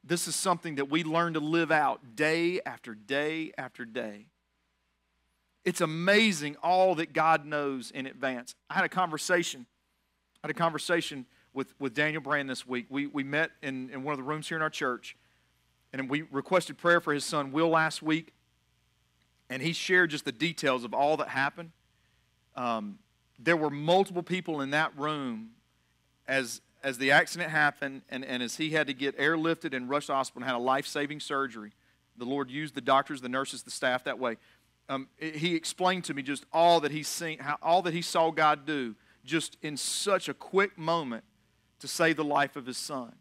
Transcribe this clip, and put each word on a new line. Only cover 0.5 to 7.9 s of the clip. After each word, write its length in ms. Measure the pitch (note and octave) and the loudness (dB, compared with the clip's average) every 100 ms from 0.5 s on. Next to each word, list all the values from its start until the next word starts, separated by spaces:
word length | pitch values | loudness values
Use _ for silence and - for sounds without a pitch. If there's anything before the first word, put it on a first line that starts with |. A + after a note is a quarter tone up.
| E3+ E3+ C#3 | 0 0 -4
that 140 | C#3 | 0
we 160 | D#3+ D#3+ | 0 2
learn 300 | E3 E3+ D#3+ | 0 2 0
to 40 | |
live 320 | D3+ E3 D#3+ | 2 2 4
out 460 | D#3 C#3 - B2+ A2 | 4 4 -2 -8 0
day 420 | D3+ E3 E3+ F3+ - | 2 2 0 -2 -6
after 280 | A#2 A#2+ G#2+ | -12 -14 -14
day 580 | G#2+ C#3 D3+ D#3+ D#3+ - | -2 0 0 -4 -6 -8
after 280 | C3 - A#2 | -10 -10 -8
day. 400 | A#2 A2+ G#2 G#2+ _ _ _ _ _ _ _ _ _ _ _ _ _ | -6 -8 -10 -20 _ _ _ _ _ _ _ _ _ _ _ _ _
It's 160 | F#3 - | -4 0
amazing 800 | E3 D#3+ F3+ G#3 A3 E3 D3 D3 | -2 2 4 6 6 2 -6 -4
all 340 | E3 F#3 F#3+ D#3+ | 2 6 6 4
that 180 | E3 | -2
God 320 | D3 D#3+ D#3 D3 | 2 4 4 2
knows 460 | D3 C#3+ C3+ A#2 | -2 -2 -4 -8